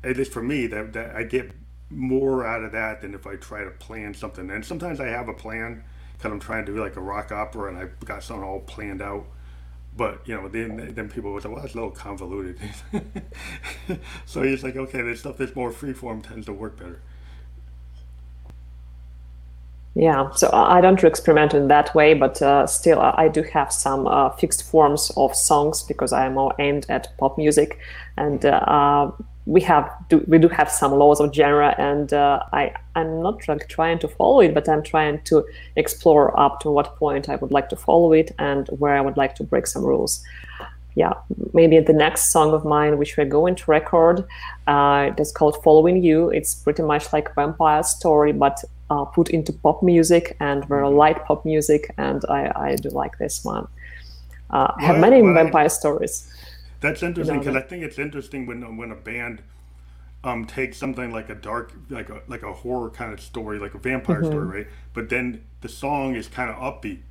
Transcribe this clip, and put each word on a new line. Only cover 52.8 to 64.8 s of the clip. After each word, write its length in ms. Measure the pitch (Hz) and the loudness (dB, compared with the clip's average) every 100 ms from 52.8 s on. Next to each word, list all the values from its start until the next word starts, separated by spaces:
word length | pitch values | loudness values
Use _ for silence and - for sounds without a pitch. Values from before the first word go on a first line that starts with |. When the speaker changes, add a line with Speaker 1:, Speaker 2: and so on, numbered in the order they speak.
| - | -6
Speaker 2:
like 280 | 71 69 - | -6 -8 -8
this 260 | - - | -8 -8
one. 220 | - 53 - - - - - - - - - | -8 -8 -10 -16 -20 -20 -20 -20 -20 -20 -6
Uh, 220 | 131 135 - | -2 -2 0
I 40 | |
have 100 | 147 160 | 2 4
Speaker 1:
Well, 40 | |
Speaker 2:
many 200 | 190 262 | 8 8
Speaker 1:
well, 120 | 208 | 8
Speaker 2:
vampire 340 | 165 160 165 151 | 6 4 4 2
stories. 600 | - 151 147 - - - - - - - - | 0 -2 -2 -6 -8 -16 -20 -20 -20 -20 -6
Speaker 1:
That's 220 | 147 151 | -6 -4
interesting, 340 | 180 170 156 151 | -6 -4 -4 -4
Speaker 2:
You 40 | |
know 40 | 139 | -4
Speaker 1:
'cause 80 | |
Speaker 2:
that. 100 | 131 | -6
Speaker 1:
I 20 | - | -6
think 160 | 180 | -14
it's 160 | 151 - | -14 -10
interesting 480 | 147 143 131 139 123 | -10 -10 -12 -12 -12
when, 300 | 120 120 113 | -12 -14 -14
when 160 | 117 | -14
a 20 | 104 | -16
band, 460 | - 120 117 113 - - - - - - - - | -14 -12 -12 -14 -20 -20 -20 -20 -20 -20 -20 -14
um, 220 | 127 120 | -10 -8
takes 320 | 113 - 131 - | -10 -8 -8 -8
something 340 | 139 127 120 | -10 -8 -10
like 200 | 113 110 | -10 -12
a 40 | |
dark, 380 | 101 107 120 - - - | -16 -10 -10 -12 -20 -16
like 220 | 131 104 | -16 -14
a, 100 | 107 - | -18 -16
like 140 | 120 | -14
a 80 | 104 | -14
horror 380 | 92 120 127 113 | -14 -8 -8 -8
kind 220 | - 117 | -12 -14
of 80 | 101 | -14
story, 380 | - 123 107 104 | -16 -14 -10 -10
like 160 | 101 | -12
a 40 | 98 | -10
vampire 440 | - 135 - 160 | -6 -6 -2 -2
Speaker 2:
Mm-hmm. 40 | 160 | -2
Speaker 1:
story, 200 | 151 92 98 | -4 -6 -10
right? 80 | 104 - | -14 -18